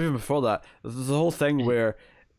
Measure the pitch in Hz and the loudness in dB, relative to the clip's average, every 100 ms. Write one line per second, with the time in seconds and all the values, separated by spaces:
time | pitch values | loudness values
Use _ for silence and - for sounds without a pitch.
0 | 165 131 - 147 120 101 - - 117 120 | -2 -2 -2 0 0 -2 -6 -14 -12 -8
1 | 131 143 170 - 143 143 120 120 113 - | -2 0 0 0 0 2 2 2 0 -2
2 | - - _ | -14 -20 _